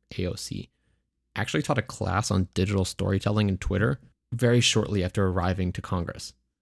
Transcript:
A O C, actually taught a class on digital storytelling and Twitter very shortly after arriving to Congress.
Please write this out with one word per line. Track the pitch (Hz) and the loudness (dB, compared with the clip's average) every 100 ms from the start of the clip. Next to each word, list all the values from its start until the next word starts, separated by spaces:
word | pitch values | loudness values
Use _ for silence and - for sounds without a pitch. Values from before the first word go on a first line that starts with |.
| - - | -14 -6
A | 90 | -4
O | - | -4
C, | - - - _ _ _ _ _ _ - | -8 -10 -12 _ _ _ _ _ _ -6
actually | 104 156 | -2 -2
taught | 147 147 | 0 -2
a | |
class | - - 98 92 - | -2 -4 -2 0 2
on | 95 92 | 0 0
digital | - 95 101 92 | 0 0 2 0
storytelling | - 98 95 101 107 104 | -2 0 0 2 2 2
and | 95 | 0
Twitter | - 95 117 139 - _ - | 0 0 0 -2 -8 _ -10
very | 117 120 120 | 0 4 6
shortly | - 110 107 104 | 4 2 2 0
after | 92 - 95 | 0 2 0
arriving | 90 90 92 90 | 2 0 0 -2
to | - | -2
Congress. | - 90 85 - - - _ _ | -4 -4 -4 -8 -14 -18 _ _